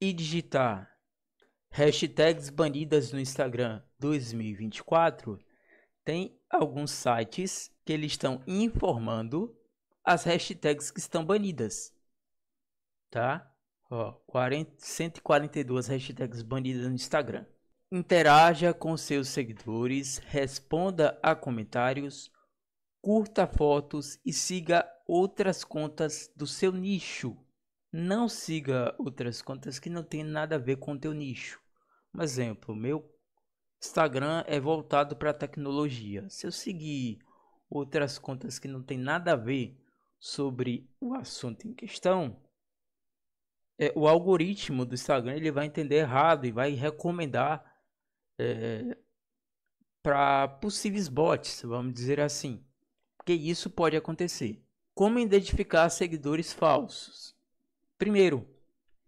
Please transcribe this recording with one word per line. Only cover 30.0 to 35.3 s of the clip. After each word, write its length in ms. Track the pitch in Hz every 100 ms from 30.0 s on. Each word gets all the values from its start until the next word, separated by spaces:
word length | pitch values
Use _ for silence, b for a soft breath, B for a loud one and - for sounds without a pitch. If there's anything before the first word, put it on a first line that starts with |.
tem 220 | 160 156
nada 320 | 156 151 156 156
a 20 |
ver 200 | 123 135
com 160 | 143
o 40 | 143
teu 140 | 151
nicho. 480 | 151 143 117 - - _ _ _ _ _
Um 80 | -
exemplo, 540 | 160 127 120 104 -
meu 340 | 107 117 151 147 _ _ _ _ _ _ _
Instagram 640 | - - 156 131 143 165 -
é 100 | 147
voltado 560 | 135 160 147 143 143
pra 180 | 143 151